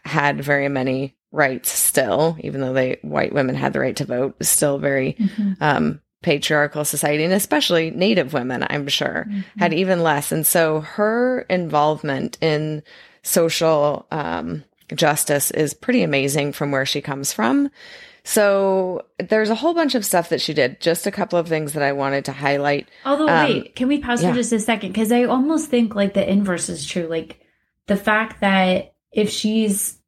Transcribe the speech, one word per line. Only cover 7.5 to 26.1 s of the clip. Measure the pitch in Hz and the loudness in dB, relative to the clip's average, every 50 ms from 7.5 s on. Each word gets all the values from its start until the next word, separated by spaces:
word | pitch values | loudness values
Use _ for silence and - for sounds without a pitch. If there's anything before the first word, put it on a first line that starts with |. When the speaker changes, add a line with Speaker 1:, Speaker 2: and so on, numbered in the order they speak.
| - 302 - - 175 165 160 160 | 0 0 2 2 2 0 0 -2
Speaker 1:
Native | - 160 185 214 226 180 143 131 151 | -2 0 2 2 2 2 0 0 -4
women, | 135 120 127 127 123 - - | -4 -2 -2 -4 -4 -4 -4
I'm | - 147 139 139 | -4 -4 -2 -4
sure, | 135 - 147 - - - - 208 | -2 -2 -2 -2 -4 -4 -6 -4
Speaker 2:
Mm-hmm. | 202 196 185 - _ 208 | -6 -6 -8 -8 _ 0
Speaker 1:
had | 180 175 160 | 0 0 2
even | 160 190 185 190 175 165 | 0 2 2 2 2 2
less. | 160 147 143 143 - - | 2 2 0 0 -2 -2
And | 160 151 | 0 0
so | - - 175 165 156 156 156 | 2 2 4 4 4 2 -2
her | 151 - - - 208 214 220 240 247 254 254 240 - - | -4 -6 -2 0 0 0 2 0 0 0 -2 -4 -2 -2
involvement | 185 180 175 156 147 147 147 151 156 147 - 147 135 131 - - - _ | -2 -2 -2 0 2 2 4 2 2 0 -4 -4 -4 -4 -4 -6 -4 _
in | - 160 151 151 156 156 156 151 - - - - - - _ _ _ | 0 0 0 0 -2 -4 -6 -8 -10 -16 -20 -20 -20 -20 _ _ _
social, | - - 180 165 165 - - 165 160 160 147 147 147 143 - - _ | 0 2 2 2 2 2 2 2 2 4 4 2 2 0 -2 -8 _
um, | - 156 147 165 - - 156 - - 156 143 _ _ _ _ - - | -6 -6 -4 -4 -4 -4 -6 -6 -8 -8 -10 _ _ _ _ -10 -2
justice | 139 170 151 151 143 - - 147 143 - - | 2 2 2 2 0 0 0 0 0 0 -2
is | - - 156 139 - | 0 -2 -2 -2 -4
pretty | _ - - 247 240 185 | _ -2 0 2 2 2
amazing | 160 143 139 135 139 139 156 143 143 | 2 0 0 0 0 0 0 -2 -2
from | 139 - 151 143 | -2 -4 -2 0
where | 139 131 135 | 0 0 0
she | 135 - 147 | 0 -4 -4
comes | - 151 139 139 139 - | -4 -6 -8 -4 -6 -6
from. | - - 220 233 269 285 285 277 _ - - - - - - - - _ _ | -2 0 0 2 2 2 2 0 _ -12 -20 -20 -20 -20 -20 -20 -20 _ _
So | - - 220 208 202 196 196 196 196 190 190 185 185 180 - - _ _ | 0 2 4 4 4 4 4 2 2 2 2 0 -2 -4 -8 -10 _ _
there's | - 190 - 220 220 220 208 | -10 -2 0 2 2 2 2
a | 226 | 0
whole | 220 254 330 339 | 0 0 0 2
bunch | 339 320 269 254 | 2 0 2 0
of | 247 196 | 0 0
stuff | - - 175 170 - | 2 0 0 2 0
that | 170 139 | -2 -2
she | - - 151 | -2 -2 2
did. | 151 131 123 139 _ | 2 2 0 0 _
Just | - 170 165 - - | 0 0 0 0 -2
a | 202 | -4
couple | 190 202 - - 175 175 | -2 -2 -4 0 0 -2
of | 160 | 0
things | 170 165 156 156 143 147 | 0 -2 -2 -2 -4 -4
that | 156 143 | -2 0
I | 139 139 | 0 0
wanted | 139 135 135 139 139 135 | 0 -2 0 -2 -2 -2
to | - 135 | -4 -8
highlight. | 135 147 139 143 139 143 147 143 143 - _ - - - | -2 0 0 0 2 2 0 0 0 -4 _ -20 -8 -2
Speaker 2:
Although, | 269 285 285 311 302 | -2 0 2 4 4
Speaker 1:
Um, | - 320 311 | 4 4 4
Speaker 2:
wait, | 277 208 - - - _ | 4 2 -2 -4 -8 _
can | - 254 | -4 0
we | 254 294 285 | 0 0 0
pause | 285 240 240 - | 0 -2 0 2
Speaker 1:
yeah. | 165 214 | 2 2
Speaker 2:
for | 240 | 2
just | 247 233 214 | 0 0 0
a | 233 214 | 0 0
second? | 214 - 226 214 - 180 190 | 0 0 -2 -2 -4 -4 -2
'Cause | 220 220 208 240 | -2 0 2 2
I | 240 247 | 2 2
almost | 240 - 254 269 302 320 311 311 - | 2 2 2 2 2 0 0 0 0
think, | - 240 233 208 214 | 2 2 2 2 0
like, | 202 202 190 | 0 0 0